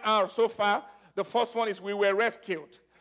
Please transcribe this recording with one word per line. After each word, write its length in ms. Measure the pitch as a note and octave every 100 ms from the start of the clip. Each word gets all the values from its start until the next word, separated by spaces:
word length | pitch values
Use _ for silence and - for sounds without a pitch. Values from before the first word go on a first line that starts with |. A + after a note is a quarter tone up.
R's 280 | G#3+ G#3+ F#3
so 160 | - A3+
far. 360 | - G#3 G#3 - - -
The 100 | -
first 300 | F#3+ A#3+ A#3+
one 140 | A#3 A3+
is 120 | F#3
we 140 | G3
were 200 | G3+ G3+
rescued. 640 | G3 A3+ - - D#3+ D3 - _ _